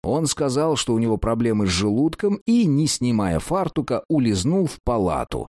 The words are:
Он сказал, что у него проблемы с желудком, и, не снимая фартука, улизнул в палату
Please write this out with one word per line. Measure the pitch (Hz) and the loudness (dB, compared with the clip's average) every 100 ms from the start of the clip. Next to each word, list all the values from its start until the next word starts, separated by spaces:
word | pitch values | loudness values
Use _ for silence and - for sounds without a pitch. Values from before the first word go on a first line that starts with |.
Он | - 143 156 | -2 -2 -2
сказал, | - 143 127 160 | -2 -2 0 0
что | 139 - | 0 0
у | 113 | 0
него | 113 107 | 0 0
проблемы | 113 117 117 107 98 | 0 0 0 2 0
с | |
желудком, | 87 104 107 156 - 202 202 | 0 0 0 0 0 -2 -2
и, | - 240 | 2 2
не | 190 139 151 | 4 2 0
снимая | - 123 110 95 80 | 0 0 0 0 -2
фартука, | - 190 180 - 123 123 - | -2 -2 -2 -4 -4 -4 0
улизнул | 156 117 98 110 190 170 | 0 2 2 0 0 -2
в | - | -4
палату | - 120 90 71 58 62 - | -2 0 0 -2 -4 -8 -10